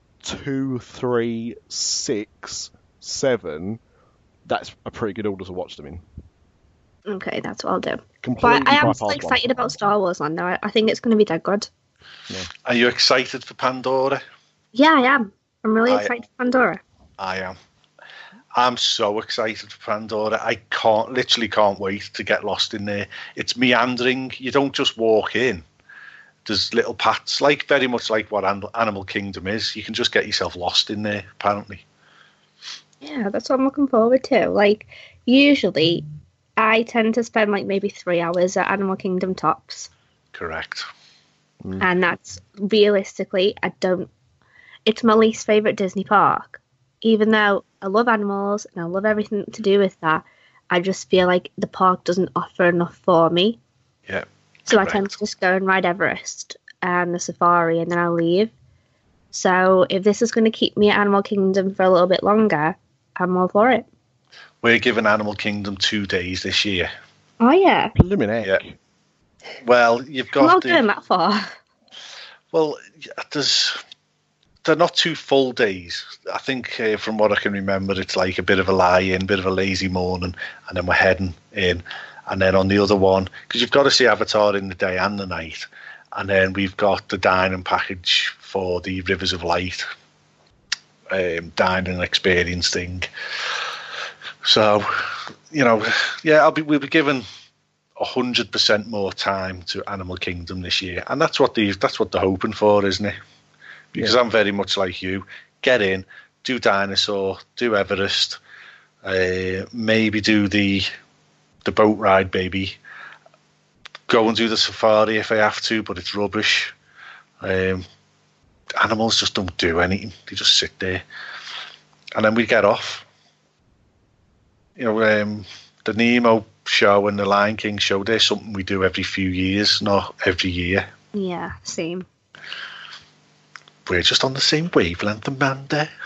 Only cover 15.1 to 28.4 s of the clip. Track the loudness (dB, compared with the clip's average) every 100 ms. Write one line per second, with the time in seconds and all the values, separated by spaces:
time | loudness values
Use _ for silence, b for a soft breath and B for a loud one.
15.1 | 2 -2 _ _ _ 0 2 4 2 0
16.1 | -6 -10 -6 0 2 2 -2 _ _ _
17.1 | -10 -8 -6 -8 -12 _ _ _ _ B
18.1 | B B B B 0 2 2 -2 0 0
19.1 | -2 -6 -4 -4 -6 -14 -12 -6 -6 -4
20.1 | -4 -2 -2 -2 -6 -6 0 2 2 2
21.1 | -2 0 0 0 2 2 2 -4 -6 -10
22.1 | -8 -2 -2 -2 -4 -4 -6 -6 -6 -8
23.1 | B B -12 -6 0 2 4 2 0 -2
24.1 | -2 -6 -10 -2 0 0 -2 -4 0 2
25.1 | 2 0 0 0 -2 -10 _ B B B
26.1 | B B B -4 -4 -2 0 -2 0 -2
27.1 | -2 -4 0 2 2 2 0 0 -2 -2
28.1 | -2 -2 -2